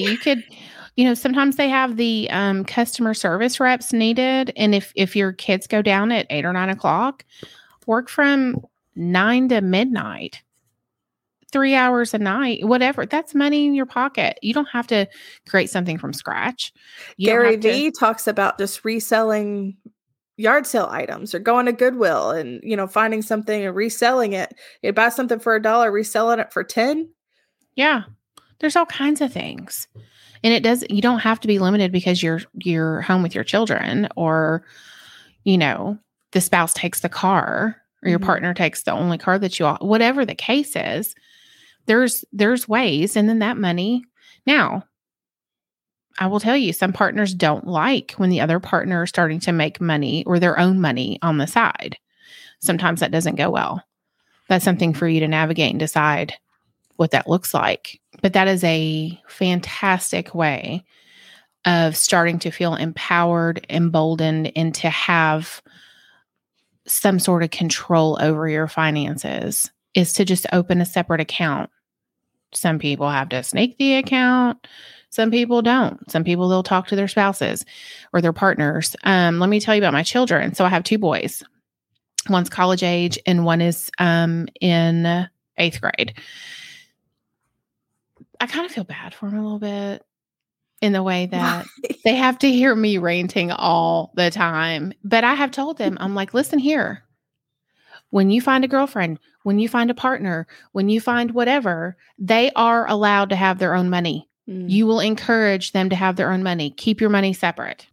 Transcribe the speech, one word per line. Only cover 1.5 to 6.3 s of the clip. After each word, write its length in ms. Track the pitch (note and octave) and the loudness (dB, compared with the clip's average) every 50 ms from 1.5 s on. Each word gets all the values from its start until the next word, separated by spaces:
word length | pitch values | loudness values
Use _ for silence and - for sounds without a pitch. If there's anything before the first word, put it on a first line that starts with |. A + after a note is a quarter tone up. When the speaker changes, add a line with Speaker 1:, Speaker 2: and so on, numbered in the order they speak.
| C4+ | 2
Speaker 1:
they 120 | C#4 C#4+ C4+ | 2 2 2
have 280 | C4 C4 C4 B3+ A3+ | 2 2 2 0 0
the, 320 | A3 A#3+ A#3 A3+ A3 G#3+ - | 0 0 0 0 -2 -2 -2
um, 340 | - F#3 G3+ G3 G3 F#3+ G3 | -2 0 0 0 0 -2 -4
customer 500 | - - A#3+ A#3+ A#3+ - - A#3 A3 A3 | -2 -2 -2 -2 -2 -2 -2 -2 -2 -2
service 440 | - - F#3 E3+ F#3+ A3+ B3+ B3+ - | 0 -2 -2 0 0 0 -2 0 0
reps 340 | C4+ B3+ B3+ B3 - - | 2 2 2 0 -2 -2
needed. 600 | A#3+ A3+ A3 A3+ A#3 B3+ B3+ C4 C4 C4 C4 B3 - | 0 0 2 2 2 2 0 0 0 0 -2 -2 -2
And 180 | - G#3+ G#3 G#3 | 0 2 2 2
if, 160 | G3 G3 - - | 2 0 -2 -2
if 220 | - G3 F#3 - | -2 -2 0 0
your 160 | G#3 G3 F#3+ | 0 0 0
kids 340 | F#3 - - - F#3+ F#3+ - | -2 -4 -2 -2 -2 -2 -2
go 160 | - A3 G#3+ | -2 0 0
down 300 | G3+ G#3 G3 G3 G#3 A3+ | 2 2 2 2 2 0
at 140 | A#3+ G#3+ - - | 0 -2 -2 -2